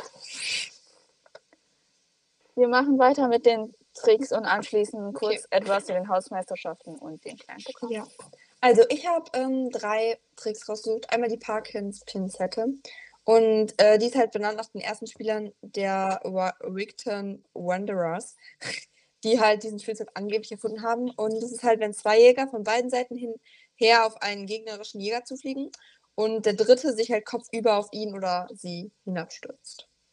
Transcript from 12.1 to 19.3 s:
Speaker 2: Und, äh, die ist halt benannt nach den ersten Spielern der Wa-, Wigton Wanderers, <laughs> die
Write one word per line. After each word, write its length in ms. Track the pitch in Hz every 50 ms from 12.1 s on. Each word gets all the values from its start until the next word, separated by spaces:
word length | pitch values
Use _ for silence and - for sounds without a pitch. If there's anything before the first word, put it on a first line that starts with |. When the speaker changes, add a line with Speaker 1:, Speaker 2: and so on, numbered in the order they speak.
| - 196 185 185 - - 185 185 - 226 220 262 269 269 - - - - - - _ _ _
Speaker 2:
Und, 540 | - 226 226 220 220 220 214 220 214 - -
äh, 180 | 202 214 214 208
die 80 | 226
ist 100 | 240 -
halt 160 | 269 226 220
benannt 240 | - 208 208 214 214
nach 100 | 214 220
den 140 | - - 196
ersten 260 | - - 214 - 226
Spielern 460 | 220 - - 214 220 214 214 214 208 - _
der 600 | - 202 - 208 196 190 196 190 190 190 190 190 -
Wa-, 320 | 190 185 185 185 185 - -
Wigton 840 | - - 185 190 208 - - - - 240 202 202 196 196 196 196 _ _
Wanderers, 840 | - - 175 180 180 185 202 208 196 185 170 165 165 196 262 - - _ - - - -
<laughs> 280 | - - - - - - _ _ _ _ _ _ -
die 140 | 220